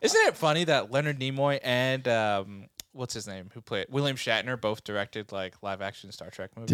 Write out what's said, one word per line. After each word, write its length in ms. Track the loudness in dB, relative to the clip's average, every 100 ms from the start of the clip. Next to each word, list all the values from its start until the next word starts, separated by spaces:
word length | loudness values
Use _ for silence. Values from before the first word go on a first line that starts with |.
Isn't 240 | 2 6 4
it 100 | 4
funny 280 | 2 4
that 260 | 4 4 4
Leonard 280 | 0 0 0
Nimoy 420 | -2 0 2 2
and, 440 | 2 2 2 0 2
um, 580 | 4 4 2 -2 -10 -16 -18 -16
what's 200 | -10 -8
his 120 | -8 -8
name, 220 | -10 -12
who 80 | -14
played 240 | -6 -4 -2
William 300 | 0 0 0
Shatner, 420 | 0 2 0 0
both 240 | 0 -2
directed, 480 | -2 -2 -2 -6 -6
like, 220 | -6 -6 -6
live 180 | -6 -4
action 320 | -6 -8 -14
Star 160 | -14 -12
Trek 220 | -10 -12
movies? 140 | -6 2